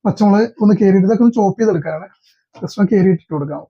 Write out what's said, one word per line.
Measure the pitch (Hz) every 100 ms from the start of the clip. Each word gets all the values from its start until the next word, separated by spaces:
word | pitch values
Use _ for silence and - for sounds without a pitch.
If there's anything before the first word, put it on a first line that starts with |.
പച്ചമുളക് | 202 185 208 202 233 -
ഒന്ന് | 214 196
കീറിയിട്ട് | 196 196 190
ഇതൊക്കെ | 226
ഒന്ന് | 240 233
ചോപ്പ് | 196 190
ചെയ്തെടുക്കാനാണ്. | 220 170 160 156 196 _ _ _ _ -
just | 185 -
ഒന്ന് | 196
കീറിയിട്ട് | 202 185 175
ഇട്ട് | _
കൊടുക്കാം. | 156 143 -